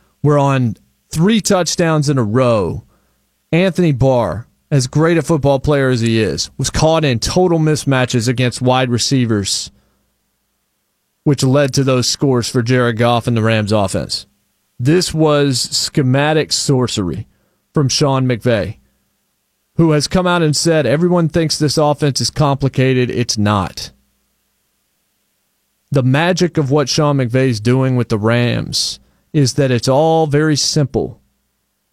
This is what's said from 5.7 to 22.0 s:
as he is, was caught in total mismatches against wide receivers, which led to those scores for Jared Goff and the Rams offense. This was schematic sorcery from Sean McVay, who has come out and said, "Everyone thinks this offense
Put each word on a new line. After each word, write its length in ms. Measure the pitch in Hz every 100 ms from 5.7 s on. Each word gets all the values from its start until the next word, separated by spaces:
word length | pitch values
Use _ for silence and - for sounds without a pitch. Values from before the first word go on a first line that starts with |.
| 143 131
as 140 | 127
he 180 | 113 113
is, 300 | 101 71 - -
was 100 | 135
caught 340 | - 156 165
in 160 | 151 117
total 400 | - 180 180 165
mismatches 680 | 156 151 - 135 127 127 113
against 320 | 123 123 -
wide 300 | 127 127 131
receivers, 840 | 117 - 135 117 107 95 - - _ _ _ _ _ _ _ _ _ _ _ _ _ _ _
which 180 | 151 139
led 300 | 135 139 139
to 100 | 139
those 240 | 135 127 120
scores 440 | - 139 127 110
for 100 | 131
Jared 380 | 117 127 120 110
Goff 280 | 120 120 120
and 80 |
the 80 | 117
Rams 300 | 110 110 104
offense. 540 | 107 95 98 64 - - _ _ _ _ _
This 360 | 123 175 170
was 440 | 160 156 147 143 127
schematic 920 | - - - - 127 135 151 156 143
sorcery 760 | - - 135 120 - 90 85 - _ _ _ _
from 160 | - 135
Sean 380 | - 147 135 131
McVay, 520 | 117 123 113 92 - _ _ _ _ _ _ _ _ _ -
who 160 | 165
has 160 | 151 143
come 180 | 185 180
out 160 | 175
and 120 | 156
said, 300 | 143 175 160
"Everyone 460 | 127 147 180 175 165
thinks 280 | 175 160 -
this 200 | 151 160
offense 420 | 147 143